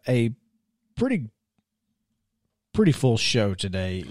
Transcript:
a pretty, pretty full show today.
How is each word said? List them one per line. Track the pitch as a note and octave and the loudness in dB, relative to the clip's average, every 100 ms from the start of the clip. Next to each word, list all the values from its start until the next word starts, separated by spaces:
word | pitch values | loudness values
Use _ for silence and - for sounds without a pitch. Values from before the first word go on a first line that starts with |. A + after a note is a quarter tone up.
| - | -2
a | B2+ A#2 - _ _ _ _ _ - | 0 0 -4 _ _ _ _ _ -4
pretty, | C4 G#3+ A2 - _ _ _ _ _ _ _ _ _ _ _ _ _ | 0 -2 -4 -14 _ _ _ _ _ _ _ _ _ _ _ _ _
pretty | G#3 G3 | 2 2
full | - C3 A2 | 4 2 2
show | - A#2+ G#2 | 0 0 0
today. | F#2 G2 F#2 F#2 F#2 - | -2 -4 -4 -4 -6 -8